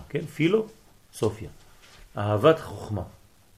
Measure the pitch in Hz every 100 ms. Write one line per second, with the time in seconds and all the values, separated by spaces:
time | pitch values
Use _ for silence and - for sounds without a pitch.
0 | - 143 156 - 156 220 214 - - -
1 | _ - 113 - 90 - - - - -
2 | - - 104 104 131 156 - 101 82 104
3 | 80 - - _ _